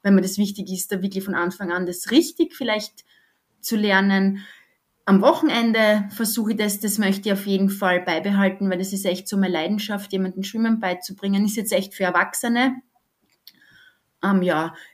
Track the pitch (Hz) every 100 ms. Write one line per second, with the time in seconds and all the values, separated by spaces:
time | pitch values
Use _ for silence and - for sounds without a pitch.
0 | 202 190 185 208 202 202 190 185 - 190
1 | 196 190 196 170 175 190 185 180 180 175
2 | - 247 339 - 339 - 240 214 208 -
3 | _ _ _ _ _ _ - 220 208 190
4 | 196 196 196 196 - - _ _ _ _
5 | - 196 226 320 311 233 233 220 214 214
6 | 202 - 226 233 214 220 208 202 214 202
7 | 196 196 214 196 202 196 196 - 190 180
8 | 180 165 196 196 196 190 196 180 190 196
9 | 190 185 - 202 185 165 170 208 214 202
10 | - 190 185 190 196 226 226 220 190 180
11 | - 190 196 196 208 214 214 185 196 -
12 | 185 185 285 - 240 240 262 262 - _
13 | _ _ _ _ - _ _ _ - _
14 | _ - 190 196 180 156 165 - -